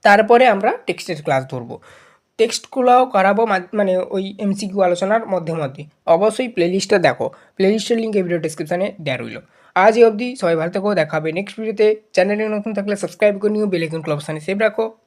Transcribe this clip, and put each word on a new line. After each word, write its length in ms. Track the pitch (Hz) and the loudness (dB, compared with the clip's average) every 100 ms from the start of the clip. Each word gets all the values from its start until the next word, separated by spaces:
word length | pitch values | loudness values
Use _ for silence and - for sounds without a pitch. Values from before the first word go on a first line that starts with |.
| 220 | 6
তারপরে 380 | 202 214 240 254 | 6 6 6 6
আমরা 160 | 196 214 480 - | 4 0 -4 -6
টেক্সটের 320 | 269 - 160 151 | -8 -6 -8 -2
ক্লাস 160 | 135 131 | -2 -2
ধরবো, 240 | 131 120 - _ - _ _ _ _ | -10 -10 -14 _ -20 _ _ _ _
টেক্সটগুলোও 640 | 226 - - - 247 247 262 | -2 -2 -8 -2 4 4 4
করাবো 280 | 208 190 202 233 | 2 2 2 0
মা-, 220 | 190 180 214 | -2 -2 -2
মানে 140 | 196 185 185 196 | 0 0 -2 -6
ওই 80 | 190 196 | -6 -6
এমসিকিউ 360 | 202 196 202 196 185 | -4 -4 -4 0 0
আলোচনার 340 | 175 190 220 220 | 0 0 0 0
মধ্যে 200 | 190 165 165 | -6 -4 -6
মধ্যে। 220 | 143 139 151 _ - 165 | -6 -8 -18 _ 0 2
অবশ্যই 320 | 208 214 254 226 | 2 0 -6 -2
প্লেলিস্টটা 420 | 170 190 - 208 160 | 0 0 0 2 2
দেখো, 200 | 120 117 - _ _ | 0 -6 -8 _ _
প্লেলিস্টের 420 | 190 220 202 233 | 0 0 0 -2
লিংক 120 | 226 208 | 0 -2
এই 60 | 180 | -2
ভিডিও 140 | 175 | -2
ডেসক্রিপশনে 420 | 156 151 160 175 202 - | -4 -6 -6 -4 -4 -6
দেওয়া 140 | 147 127 | -6 -6
রইল। 180 | 117 110 - _ _ - | -8 -12 -16 _ _ 2
আজ 100 | 196 220 | 4 6
এই 60 | 226 | 4
অবধি, 200 | 208 247 254 | 4 -8 -4
সবাই 160 | 180 165 | -2 0
ভালো 100 | 165 | -2
থেকো, 140 | 196 196 196 | -4 -2 0
দেখা 140 | 151 156 | 0 -2
হবে 140 | 156 160 | -4 -6
নেক্সট 160 | 196 - | -8 -8
ভিডিওতে। 260 | 220 208 214 214 _ | -8 0 2 2 _
চ্যানেলে 300 | - 185 208 220 214 | 0 2 0 -2 -4
নতুন 180 | 202 208 | -6 -6
থাকলে 160 | 202 202 | -6 -6
সাবস্ক্রাইব 320 | - - 208 196 | -6 0 0 2
করে 100 | 208 | -2
নিও, 120 | 214 208 | -2 -2
বেল 100 | 180 | -2
আইকন 160 | 165 160 156 147 | -4 -6 -4 -6
অপশানে 240 | 147 156 156 | -4 -10 -6
সেভ 100 | 196 220 | -2 -2
রাখো 180 | 208 220 226 | 0 -6 -6